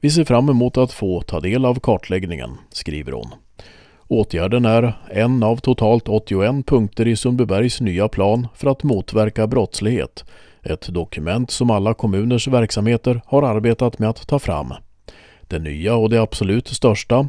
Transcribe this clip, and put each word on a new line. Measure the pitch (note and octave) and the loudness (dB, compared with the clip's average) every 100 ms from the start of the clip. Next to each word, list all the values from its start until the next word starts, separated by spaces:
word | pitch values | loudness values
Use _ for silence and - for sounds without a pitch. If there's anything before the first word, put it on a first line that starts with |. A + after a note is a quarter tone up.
"Vi | D3 | 2
ser | D#3 | 2
fram | D#3 A#2+ C#3+ | 4 4 4
emot | B2+ B2 C3 | 4 2 2
att | B2+ | 0
få | - G2 F2+ | 0 -4 -4
ta | - F2 | -4 -4
del | E2+ A#2 C3 | -2 0 0
av | B2 | 0
kartläggningen", | - G#2 - F#2 F#2 E2 A#1+ B1+ - | 0 -2 0 -4 -4 -8 -10 -14 -16
skriver | - - D2+ C2 | -12 -8 -8 -8
hon. | B1+ A1+ - _ _ - - - _ - | -10 -12 -18 _ _ -20 -20 -20 _ -2
Åtgärden | A#2 G#2 E2 F2+ B2 A#2 | 0 0 0 0 2 4
är | A2+ A#2+ A2 - | 4 2 -2 -6
en | G2 A#2 B2+ | -2 0 2
av | A2 A#2 | 2 0
totalt | - B2+ G#2+ A#2+ A2+ | 0 2 4 2 2
åttioen | G#2+ - G2 G2+ C#3 | -2 0 0 0 0
punkter | C3 C3 G#2 - A2+ | 2 2 2 0 0
i | A2+ | 2
Sundbybergs | B2 B2 A#2+ F#2+ B2 - | 0 0 0 2 0 0
nya | A2+ F2 G#2+ | -2 0 -2
plan | - G2 A2+ B2 - | 0 2 2 -2 -4
för | C#3 | -2
att | C3+ | 0
motverka | D3 G#2+ - A2 G#2+ G#2+ A2 | 0 -2 0 0 0 0 0
brottslighet, | B2+ G2 - G#2 A#2 C2+ - - - - _ | 0 -2 -2 -2 -2 -4 -10 -20 -20 -20 _
ett | - D#2 - | -8 -8 -4
dokument | F2 E2 - D#2 G#2 B2 | -6 -6 -6 -4 -2 -4
som | - B2 | -2 0
alla | G#2+ G2+ | 2 0
kommuners | A2+ A2+ F#2+ A2+ B2 C3+ | 0 -2 0 0 0 0
verksamheter | B2+ A2+ - G#2+ A#2+ - A#2+ - | 0 0 0 0 0 0 -2 0
har | C#3 | 0
arbetat | C#3+ G#2+ A#2 A#2 B2 - | 2 0 0 2 0 0
med | A2 | -2
att | A#2 - | -2 -2
ta | C#3+ | -2
fram. | - D#2+ C2 - - _ - - - - - | -2 -4 -6 -12 -18 _ -20 -20 -20 -20 -8
"Det | D#2 | -6
nya | D#2 D2 F2+ A#2 | -6 -4 0 2
och | A2 | 2
det | A2+ | 2
absolut | A2 - G2 G#2+ - | 0 -2 0 0 -2
största | B2 B2 G2+ - B2 | 0 2 2 2 0